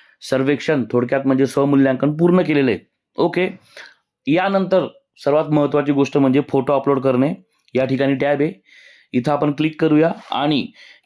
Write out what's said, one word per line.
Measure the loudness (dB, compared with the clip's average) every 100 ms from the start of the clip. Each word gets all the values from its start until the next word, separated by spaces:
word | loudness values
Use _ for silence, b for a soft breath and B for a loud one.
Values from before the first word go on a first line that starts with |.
| B B -4
सर्वेक्षण, | -2 0 -2 0 -2 0
थोडक्यात | -2 0 -2 0
म्हणजे | 0 0
स्वमूल्यांकन | 0 2 2 2 2 -2 0
पूर्ण | 2 2
केलेले | 2 0 0
आहे. | -2 _ _ _ -4
ओके, | -2 -2 -6 -8 B B B B B _ -2
यानंतर | 0 0 -2 0 0 -2 -10 _ _
सर्वात | 0 0
महत्त्वाची | 2 0 2 0 0
गोष्ट | 0 0 2
म्हणजे | 2 2 0
फोटो | -2 0
अपलोड | -2 0 0
करणे. | 0 0 0 -4 _ _ _
या | -2
ठिकाणी | -2 0 0
टॅब | 0 0 0
आहे, | -2 -6 b b b b b
इथं | -4 -2
आपण | 0 -2
क्लिक | -2 -4 0
करूया | 2 4 2 -2 -8
आणि | -4 -2 -2 -4 B B B